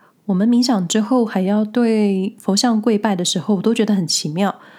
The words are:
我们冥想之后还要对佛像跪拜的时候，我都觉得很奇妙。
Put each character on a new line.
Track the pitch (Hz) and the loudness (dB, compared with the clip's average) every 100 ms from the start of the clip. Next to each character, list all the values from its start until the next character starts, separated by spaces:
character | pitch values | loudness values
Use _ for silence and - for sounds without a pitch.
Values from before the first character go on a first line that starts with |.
| _ _ - | _ _ -4
我 | |
们 | 185 220 | 0 2
冥 | 240 | 2
想 | 247 214 170 | 2 0 0
之 | 214 | -2
后 | 214 254 | 0 0
还 | 220 190 | 0 0
要 | 185 208 | 0 0
对 | 214 226 233 220 208 190 190 - | 0 0 0 2 2 0 -4 -6
佛 | - 196 | -2 0
像 | 247 220 | 2 0
跪 | 233 208 | 0 0
拜 | 220 185 | 0 -2
的 | |
时 | 180 185 | -2 -4
候， | 147 196 | -2 0
我 | |
都 | 220 | 0
觉 | 233 | 0
得 | 214 | 0
很 | 202 160 | 0 -2
奇 | - 160 | -4 -4
妙。 | 156 196 - - | -2 -4 -4 -16